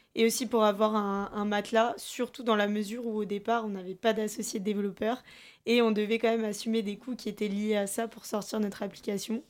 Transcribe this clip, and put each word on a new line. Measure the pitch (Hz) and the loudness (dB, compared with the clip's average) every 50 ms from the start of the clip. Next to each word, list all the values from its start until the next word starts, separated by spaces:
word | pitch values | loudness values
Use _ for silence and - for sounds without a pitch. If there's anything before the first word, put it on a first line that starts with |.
| _ _ - | _ _ 0
et | - 226 | 4 4
aussi | 226 226 - 262 | 4 4 2 -2
pour | 214 247 226 214 | 0 2 4 4
avoir | 214 208 196 220 214 214 | 4 4 4 2 2 2
un, | 214 208 202 196 196 202 196 - | 2 0 0 0 -2 -2 -4 -4
un | 208 208 | -2 -2
matelas, | 208 208 208 202 - - 220 226 240 - | 0 0 0 0 2 4 4 4 4 2
surtout | - - - - - 247 226 - - 240 | -4 -8 -10 -6 -4 -6 -6 -6 -6 0
dans | 226 220 208 | 2 2 4
la | 208 202 | 4 2
mesure | 208 214 214 196 220 240 240 | 2 -2 -2 -4 -6 -6 -4
où | 233 214 214 | -4 -2 -2
au | 208 | -2
départ, | 185 202 202 202 - 233 233 220 | -4 -4 -4 -2 0 0 0 0
on | 214 | -2
n'avait | 202 190 185 180 190 | -6 -6 -8 -8 -8
pas | 185 - 226 | -2 2 2
d'associé | 220 214 214 214 214 - 214 - - 226 | 2 2 0 -2 -4 -6 -6 -4 -4 -4
développeur | 185 214 208 202 202 202 180 - 214 214 240 262 - - - - - - - _ - | -2 -2 0 0 0 -2 -2 -2 -2 -2 -2 -2 -6 -16 -20 -20 -20 -20 -20 _ 0
et | - 233 240 | 2 4 6
on | 233 226 | 6 4
devait | 220 208 214 202 226 226 | 4 2 0 0 0 2
quand | 226 226 226 | 2 2 2
même | 226 220 | 2 0
assumer | 214 214 - - 226 220 226 | -2 -4 -4 -4 -2 0 0
des | 214 202 202 202 | 0 -2 -6 -8
coûts | - - 254 | -8 -10 -10
qui | - - 214 | -6 -6 -8
étaient | 208 - 214 208 | -4 -2 -2 -2
liés | 196 202 214 214 214 208 | -2 0 0 0 2 0
à | 202 196 | 0 -2
ça | - - 233 226 | -2 -4 -4 -4
pour | - 214 - | -6 -12 -10
sortir | - - 214 196 - - 220 | -4 -4 -4 -4 -2 -2 -2
notre | 214 202 196 - 208 | -2 -2 -2 -4 -8
application. | 196 - - - - 208 196 - - 220 233 - - | -8 -8 -10 -6 -4 -4 -4 -2 -4 -6 -6 -6 -10